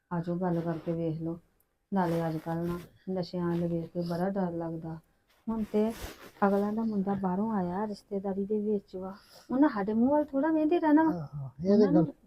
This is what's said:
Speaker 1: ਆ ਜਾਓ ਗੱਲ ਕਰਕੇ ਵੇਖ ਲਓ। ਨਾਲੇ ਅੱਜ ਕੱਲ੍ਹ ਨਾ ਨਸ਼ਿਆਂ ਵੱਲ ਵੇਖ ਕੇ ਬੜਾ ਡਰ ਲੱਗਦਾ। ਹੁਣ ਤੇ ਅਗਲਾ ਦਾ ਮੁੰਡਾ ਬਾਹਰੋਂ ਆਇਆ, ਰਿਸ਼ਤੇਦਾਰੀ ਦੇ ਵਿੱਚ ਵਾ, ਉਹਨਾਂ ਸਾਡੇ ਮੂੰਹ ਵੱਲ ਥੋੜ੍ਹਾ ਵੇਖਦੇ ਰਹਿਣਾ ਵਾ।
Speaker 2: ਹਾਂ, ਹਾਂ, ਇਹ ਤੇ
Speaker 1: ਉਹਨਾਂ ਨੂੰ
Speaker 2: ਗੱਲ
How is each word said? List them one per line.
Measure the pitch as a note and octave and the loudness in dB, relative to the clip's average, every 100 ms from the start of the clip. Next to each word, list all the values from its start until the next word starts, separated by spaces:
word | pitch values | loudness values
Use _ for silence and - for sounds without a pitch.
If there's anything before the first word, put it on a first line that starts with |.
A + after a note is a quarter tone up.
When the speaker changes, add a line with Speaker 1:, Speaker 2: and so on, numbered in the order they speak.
| - | -6
Speaker 1:
ਆ | F3 | -4
ਜਾਓ | F3 F3 | -2 -2
ਗੱਲ | F3+ E3+ | 0 0
ਕਰਕੇ | E3 D#3+ E3+ | -2 -4 -4
ਵੇਖ | E3 E3 D#3+ | -2 -2 -4
ਲਓ। | E3 E3+ _ _ _ _ - | -6 -8 _ _ _ _ -4
ਨਾਲੇ | G3 E3+ E3 E3 | -2 0 0 -2
ਅੱਜ | D#3+ | -4
ਕੱਲ੍ਹ | E3 E3 E3+ | -4 -4 -4
ਨਾ | F3 - _ - | -6 -10 _ -8
ਨਸ਼ਿਆਂ | F#3 F3 F3+ F3 | -6 -4 -2 -2
ਵੱਲ | E3+ E3+ | 0 -2
ਵੇਖ | E3+ E3 | -4 -6
ਕੇ | F3 | -6
ਬੜਾ | E3+ E3+ F#3+ | -4 -2 -2
ਡਰ | G3 F3 | -2 -4
ਲੱਗਦਾ। | E3+ E3 E3 E3 D#3+ _ _ _ _ - | -4 -6 -8 -10 -12 _ _ _ _ -6
ਹੁਣ | A3 | -4
ਤੇ | G#3 G#3+ A3 A3+ - - - - G3+ | -2 0 0 -2 -12 -16 -12 0 2
ਅਗਲਾ | G3+ G#3 | 2 0
ਦਾ | A3 | -2
ਮੁੰਡਾ | A3+ G#3 F#3+ | -2 -2 -2
ਬਾਹਰੋਂ | G3 F#3+ F#3 A3+ | -2 -2 0 0
ਆਇਆ, | G#3 F3 F#3 G#3+ | 0 -2 -2 -4
ਰਿਸ਼ਤੇਦਾਰੀ | G3+ - G3+ G3 F#3+ G3 | -8 -8 -6 -4 -4 -2
ਦੇ | G#3+ | -2
ਵਿੱਚ | G#3 G#3 - F#3 | 0 -2 -4 -12
ਵਾ, | F#3+ G#3 _ - - | -10 -14 _ -16 -2
ਉਹਨਾਂ | B3 D4+ | 4 4
ਸਾਡੇ | G#3 G3 | 4 0
ਮੂੰਹ | A3+ B3+ | 2 4
ਵੱਲ | D4 | 4
ਥੋੜ੍ਹਾ | C#4+ C4+ D#4+ | 2 0 2
ਵੇਖਦੇ | D#4 D#4 F4 | 2 4 4
ਰਹਿਣਾ | D#4 D4+ | 6 6
ਵਾ। | D#4+ | 4
Speaker 2:
ਹਾਂ, | F3 C#3+ D3 | 0 -6 -8
ਹਾਂ, | C3+ - | -10 -4
ਇਹ | F#3 | 4
ਤੇ | |
Speaker 1:
ਉਹਨਾਂ | G#3 G3 | 6 6
ਨੂੰ | E3+ D3+ | 6 4
Speaker 2:
ਗੱਲ | - | -2